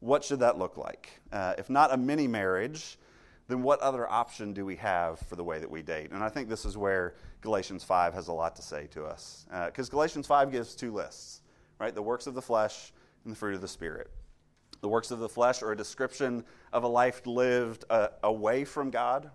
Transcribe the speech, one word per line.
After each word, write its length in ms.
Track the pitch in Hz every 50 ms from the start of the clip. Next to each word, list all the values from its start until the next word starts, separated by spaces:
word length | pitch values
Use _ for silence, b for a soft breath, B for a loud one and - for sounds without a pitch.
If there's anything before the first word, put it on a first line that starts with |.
What 240 | 113 117 143 147 -
should 160 | - 139 131
that 180 | 120 120 - 92
look 200 | 92 90 - -
like? 420 | - - - - - - - - - -
Uh, 240 | 104 101 92 90 - -
if 100 | - -
not 240 | 131 143 156 131
a 40 | 131
mini 300 | 127 123 135 151 151 143
marriage, 720 | 123 113 107 95 92 92 92 110 139 156 160 - - - b b b b b b b b b b -
then 140 | 127 127
what 180 | 127 139 143 -
other 280 | - 135 135 120 117 -
option 440 | 104 117 117 - - - 107 104
do 120 | 98 101 98
we 120 | 95 92
have 420 | - 113 101 92 87 85 82 82 -
for 160 | - - 87
the 80 | 85 87
way 140 | 85 80 78
that 120 | 80 -
we 120 | 78 80
date? 300 | 76 82 80 78 78 -
And 100 | 87 98
I 60 | 107 110
think 200 | - 147 123 110
this 160 | 110 - -
is 140 | 104 98 107
where 360 | 101 98 98 92 87 87 B B B B B B
Galatians 420 | - 110 107 95 90 - 98 90 -
five 300 | - 92 90 87 87 85
has 140 | 95 80 87
a 40 |
lot 240 | 85 80 82 82 -
to 60 | -
say 240 | - - 76 76 73 78
to 160 | - 78 76
us. 420 | 80 82 - - - - - - -
Uh, 200 | 90 90 87 85
'cause 180 | - - 127 120
Galatians 380 | 135 147 156 165 - 151 135
five 240 | - 147 143 139 139
gives 240 | 131 120 113 - -
two 180 | - 131 117
lists, 500 | 107 95 78 - - - - - - - b b b b b b b -
right? 160 | 107 120 -
The 80 | 104
works 240 | 104 113 123 123 -
of 80 | 143 123
the 80 | 127
flesh 500 | 127 - 117 110 107 107 - - - - b b b b b b -
and 80 | 113
the 40 | 107
fruit 180 | - 107 101 98
of 60 | 92
the 80 | 95 90
Spirit. 420 | - - 85 78 - - - - - - - - - _ _ _ _ _ _ _ - -
The 80 | - 104
works 240 | 110 117 113 -
of 80 | 123 113
the 80 | 113 107
flesh 340 | - 117 120 123 127 -
are 80 | 107 110
a 60 | 107
description 680 | 107 101 - - - 131 127 - - 139 127 120 120 117 B B B B B
of 100 | - 120
a 60 | 120 120
life 360 | 117 120 123 127 123 - -
lived, 600 | 123 120 123 127 127 123 123 120 113 110 - - -
uh, 200 | 117 110 104 - - - -
away 400 | 107 113 107 104 107 123 135 143
from 260 | 139 - 151 139 131
God, 400 | 120 117 120 120 131 143 147 147